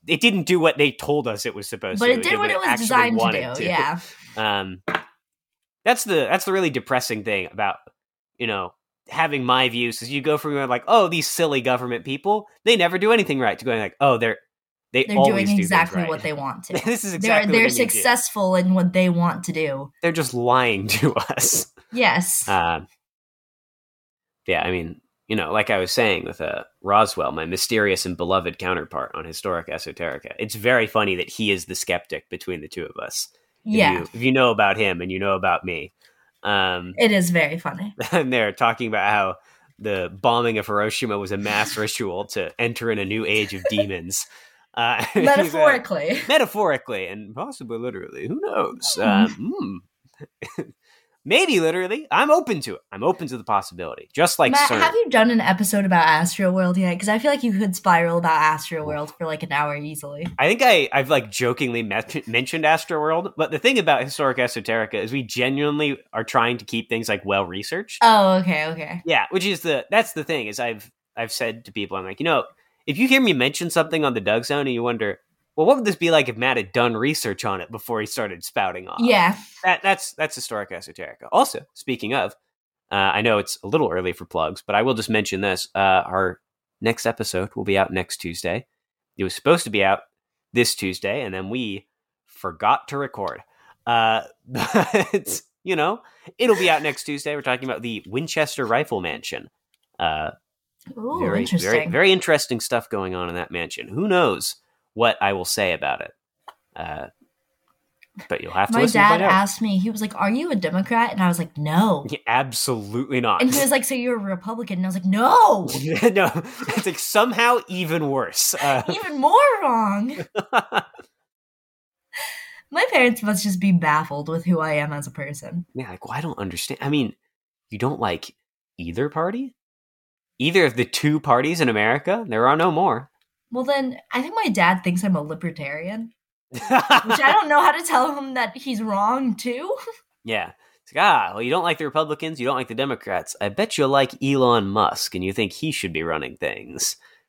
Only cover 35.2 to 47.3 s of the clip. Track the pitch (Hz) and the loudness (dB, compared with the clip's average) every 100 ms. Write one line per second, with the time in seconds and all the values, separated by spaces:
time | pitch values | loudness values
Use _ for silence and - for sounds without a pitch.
35.2 | 101 95 92 85 95 82 73 _ _ _ | -2 0 0 0 -2 -8 -10 _ _ _
36.2 | _ _ - 101 95 90 90 92 233 208 | _ _ -2 0 0 -2 -6 0 2 4
37.2 | 175 175 147 165 160 180 202 - 117 175 | 2 2 0 -2 -8 -8 -10 -10 -4 -2
38.2 | 135 127 107 98 117 113 117 107 98 104 | 0 0 0 2 0 0 -2 0 2 2
39.2 | 95 92 _ _ _ _ 104 98 87 95 | 0 -4 _ _ _ _ -6 -4 -4 0
40.2 | 127 117 120 110 101 104 107 - 120 104 | 2 4 2 0 -2 -2 -2 -2 -2 -4
41.2 | 98 98 104 104 104 - 107 - 104 90 | -4 -4 -2 0 0 -2 -4 -4 -4 -6
42.2 | 104 - 85 - 117 113 117 104 98 107 | -6 -6 -6 -4 -4 -2 -4 -2 -2 -4
43.2 | 107 107 101 98 90 104 101 92 85 98 | 0 0 0 -4 -2 0 -2 -4 -6 -8
44.2 | - - - _ _ - 117 117 120 202 | -8 -14 -20 _ _ -2 0 0 -2 2
45.2 | - 285 311 311 302 262 240 170 151 240 | 4 4 4 4 4 4 0 -4 -2 -4
46.2 | - 302 240 202 196 135 - 107 92 101 | 2 2 2 0 0 0 -2 -6 -6 -10
47.2 | 104 | -12